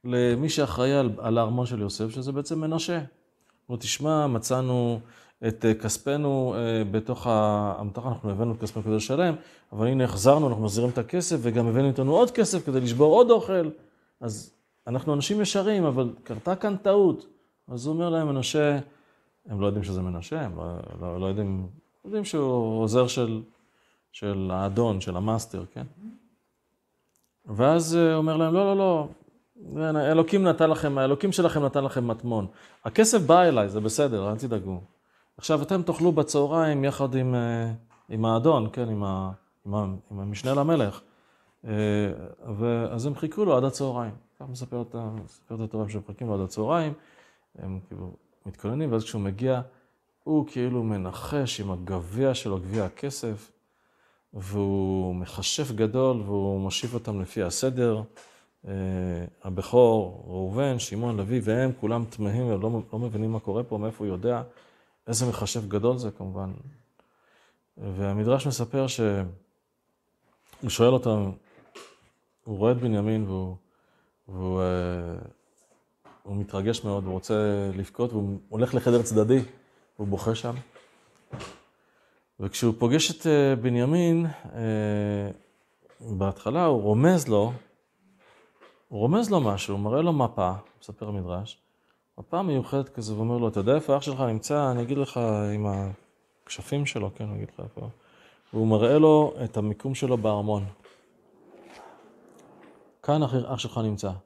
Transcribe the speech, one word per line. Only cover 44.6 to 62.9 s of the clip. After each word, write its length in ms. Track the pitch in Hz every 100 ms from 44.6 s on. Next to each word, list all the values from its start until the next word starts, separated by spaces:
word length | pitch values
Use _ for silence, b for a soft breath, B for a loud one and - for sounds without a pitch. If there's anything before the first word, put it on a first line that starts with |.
| 123 123
את 120 | 113
ה-, 160 | 117 110 110
מספר 300 | 95 _ _
את 60 | 113
התורה 280 | 110 110 104
שהם 120 | 104 104
מחכים 200 | 101 120
לו 60 |
עד 60 | 98
הצהריים, 520 | 95 - 107 170 156 143 b b b b b -
הם 220 | 92 95 -
כאילו 220 | 95 92 87 _ _ 98
מתכוננים, 460 | - 101 131 156
ואז 120 | 113
כשהוא 180 | 110 110
מגיע, 380 | 98 98 131 127 123 b b b _ _
הוא 220 | 147 156 -
כאילו 360 | 127 123 123
מנחש 800 | 113 101 92 - - 147 127 -
עם 100 | 98
הגביע 640 | 90 90 92 87 107 135
שלו, 240 | 123 113 95
גביע 260 | 92 110
הכסף, 640 | 92 - 143 - 117 104 - _ _ _ _ _ _ _ _
והוא 800 | 107 95 101 101 98 95 95 92
מכשף 580 | 90 90 - 95 - 139
גדול, 480 | 110 110 123 131 120
והוא 400 | 101 101 98 98
מושיב 340 | 95 - 120
אותם 260 | 120 117 101
לפי 220 | 92 -
הסדר, 600 | 90 - 135 127 120 110 107 B B B B _ -
אה, 60 | 95 95 92 92 87 85 _
הבכור, 840 | 98 92 - 123 120 113 90 90 -
ראובן, 520 | 92 92 107 139 123
שמעון, 380 | - 101 120 107
לוי, 240 | 98 123
והם 280 | 107 117 131 127
כולם 240 | 107 117 117
תמהים, 380 | - 104 117 123
והם 120 | 101
לא, 200 | 110 117 -